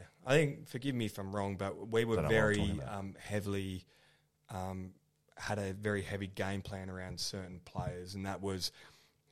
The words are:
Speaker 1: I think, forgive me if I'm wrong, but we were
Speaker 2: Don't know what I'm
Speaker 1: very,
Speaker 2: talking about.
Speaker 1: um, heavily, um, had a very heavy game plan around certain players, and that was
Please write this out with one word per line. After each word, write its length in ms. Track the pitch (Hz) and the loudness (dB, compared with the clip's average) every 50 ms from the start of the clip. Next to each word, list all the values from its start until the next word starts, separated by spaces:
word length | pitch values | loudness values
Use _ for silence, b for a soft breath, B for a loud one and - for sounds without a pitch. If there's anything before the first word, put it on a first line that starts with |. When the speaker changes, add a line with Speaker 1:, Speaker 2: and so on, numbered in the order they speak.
| 90 - _ _ - | -10 -14 _ _ 2
Speaker 1:
I 80 | 127 139 | 6 6
think, 340 | 156 156 143 139 - - | 6 6 6 2 -4 -10
forgive 280 | - - 123 127 139 127 | -10 -8 -4 -2 0 0
me 100 | 120 113 | 2 0
if 120 | 101 - 104 | 0 -2 -4
I'm 140 | 98 98 98 | -6 -4 -2
wrong, 220 | 104 98 98 98 | 0 0 0 0
but 300 | 92 98 98 104 98 101 | -2 -2 -4 -4 -6 -4
we 160 | 113 113 113 120 | 2 4 4 6
were 120 | 117 113 | 6 4
Speaker 2:
Don't 80 | - - | 4 6
know 60 | - | 6
what 60 | 113 | 6
I'm 60 | 110 | 8
Speaker 1:
very, 140 | 107 104 104 | 8 6 6
Speaker 2:
talking 220 | 101 104 82 82 71 | 6 4 2 2 0
about. 140 | 65 - - 98 | -2 -4 -6 -6
Speaker 1:
um, 160 | 95 98 95 - | -6 -8 -10 -10
heavily, 680 | - - 104 104 95 101 98 98 98 98 92 92 - b b b b b b b b b b _ _ - | -8 -4 -2 -2 0 0 -2 -2 -2 -4 -4 -6 -8 b b b b b b b b b b _ _ -8
um, 400 | - 92 92 95 95 95 92 92 - _ _ _ _ _ _ _ - | -6 -4 -4 -4 -4 -6 -8 -10 -12 _ _ _ _ _ _ _ -14
had 220 | - - - 107 104 | -8 -4 -2 0 0
a 140 | 101 98 95 | 0 -2 -2
very 280 | 101 104 107 104 98 | -2 0 0 2 0
heavy 260 | 92 - 104 98 98 | 0 -2 -4 -4 -4
game 340 | 92 98 - 95 95 98 98 - | -4 -2 -2 -2 0 -2 -2 -4
plan 260 | - 101 95 95 92 | -6 -6 -6 -6 -6
around 300 | 92 92 92 92 87 85 | -6 -6 -6 -6 -6 -4
certain 420 | - - - 98 92 90 92 87 - | -4 -4 -4 -6 -8 -8 -12 -14 -14
players, 520 | - - 92 90 90 90 90 90 92 98 | -10 -6 -4 -4 -4 -4 -6 -8 -8 -6
and 100 | 98 98 | -4 -4
that 160 | 98 92 87 | -4 -4 -2
was 300 | 98 98 95 92 90 - - B B B B B B B B B _ _ | -2 -2 -2 -2 -2 -4 -6 B B B B B B B B B _ _